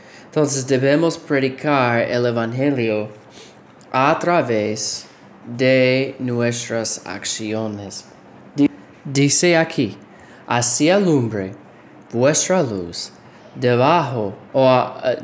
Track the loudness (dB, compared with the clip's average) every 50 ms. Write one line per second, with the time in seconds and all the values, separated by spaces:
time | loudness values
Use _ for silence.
0 | -20 -20 -20 -20 -16 -6 0 0 0 0 0 -2 -2 0 0 2 4 4 4 4
1 | 2 0 -2 -4 -4 -2 0 0 0 0 -4 -2 -2 0 2 2 2 2 2 0
2 | 0 0 0 0 0 0 0 0 -2 -2 -2 0 0 0 0 0 0 0 0 -2
3 | -4 -6 -12 -18 -20 -20 -20 -20 -20 -20 -20 -20 -20 -20 -20 -20 -12 -4 0 2
4 | 2 2 2 2 0 0 2 2 2 2 0 0 0 -2 -4 -4 -6 -8 -8 -10
5 | -12 -16 -20 -20 -20 -20 -20 -20 -16 -12 -4 0 2 4 4 4 4 4 2 2
6 | 0 -4 -6 -6 -6 -4 -2 0 0 0 -2 -4 -6 -6 -4 -4 -4 -4 -6 -8
7 | -8 -12 -12 -10 -8 -8 -8 -6 -6 -4 -4 -4 -4 -6 -6 -8 -10 -12 -14 -14
8 | -16 -18 -20 -20 -20 -20 -20 -20 -20 -10 0 0 0 0 -2 -12 -20 -20 -20 -18
9 | -12 -4 0 0 2 2 2 2 2 4 4 2 2 0 -2 -4 -4 -4 -4 -12
10 | -20 -20 -20 -20 -20 -20 -20 -16 -6 -2 -2 0 0 0 0 2 2 2 4 2
11 | 2 2 2 2 0 -2 -4 -6 -6 -6 -10 -14 -20 -20 -20 -20 -20 -20 -20 -20
12 | -16 -8 -2 0 2 2 2 2 0 0 0 0 0 -2 -4 -6 -8 -8 -10 -12
13 | -12 -12 -16 -20 -20 -20 -20 -20 -20 -18 -10 -2 0 2 2 4 4 4 4 2
14 | 2 -2 -4 -4 -4 -4 -6 -10 -12 -4 0 4 4 6 6 4 2 0 -4 -4
15 | -2 -2 -2 -2